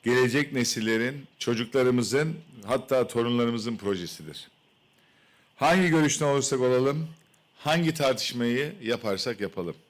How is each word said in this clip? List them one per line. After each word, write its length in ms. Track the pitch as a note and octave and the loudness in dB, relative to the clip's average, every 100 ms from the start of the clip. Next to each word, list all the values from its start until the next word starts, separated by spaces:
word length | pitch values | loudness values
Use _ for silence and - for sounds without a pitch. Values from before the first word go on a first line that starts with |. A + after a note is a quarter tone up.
gelecek 500 | A#2 B2+ B2+ C3 C#3+ | 2 4 4 2 0
nesillerin, 720 | C3 A#2 - A2 A2+ A#2+ C#3+ C#3 _ | -2 -2 -2 0 0 0 -6 -16 _
çocuklarımızın, 960 | - A#2 A#2 C3+ B2+ B2 G#2+ C3 D#3+ D#3+ - - G2+ | -4 -2 0 2 2 2 0 0 0 -6 -14 -16 -4
hatta 420 | B2+ - C3 A#2+ | -4 0 0 0
torunlarımızın 680 | A#2+ A#2 A#2+ A#2 A#2 A2 A2 | 0 0 2 0 -2 -6 -4
projesidir. 720 | G2+ F#2+ E2+ - D#2 C#2+ - _ _ _ _ _ _ _ _ _ _ - | -4 -4 -6 -12 -16 -16 -20 _ _ _ _ _ _ _ _ _ _ 0
Hangi 320 | C#3+ F#3 F3+ | 2 4 4
görüşten 380 | D#3+ D3+ - D3 | 4 2 2 0
olursak 340 | C#3 C3 C3+ | 0 0 0
olalım, 480 | B2+ B2+ C3 D3 D#3+ - _ _ _ _ | 4 4 2 0 -6 -12 _ _ _ _
hangi 360 | D3 E3 D#3+ | -2 0 0
tartışmayı 800 | D#3 C#3 B2 - B2 A#2+ B2 D3 - | 2 2 2 -2 -2 0 0 -4 -6
yaparsak 580 | A2+ A#2 A2 F#2+ B2+ G#2+ | -4 -2 -2 -2 -4 -4
yapalım 360 | G2 - E2+ - _ | -6 -6 -8 -10 _